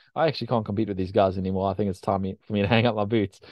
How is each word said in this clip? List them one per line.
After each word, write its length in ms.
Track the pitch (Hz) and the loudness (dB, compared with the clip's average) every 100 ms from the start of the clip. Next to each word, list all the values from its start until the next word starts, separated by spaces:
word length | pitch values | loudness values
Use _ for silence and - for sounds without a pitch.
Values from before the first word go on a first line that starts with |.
| _ | _
I 120 | - 160 | -2 -2
actually 220 | - 120 | -2 -2
can't 180 | 120 107 | -2 -2
compete 220 | 101 104 | -2 -2
with 100 | 95 | -2
these 120 | 92 | 0
guys 280 | 104 98 92 | 2 2 2
anymore. 320 | 95 95 98 | -2 -2 -2
I 40 | |
think 140 | 98 104 | -2 -2
it's 120 | 92 | -2
time 220 | - 98 | -2 -2
me, 140 | 95 98 | -2 -8
for 100 | - | -6
me 100 | 104 | -2
to 60 | 101 | 2
<laughs> 60 | |
hang 120 | 113 120 | 4 4
up 80 | |
my 120 | 107 101 | 0 0
boots." 340 | 113 98 - - | 0 0 -4 -20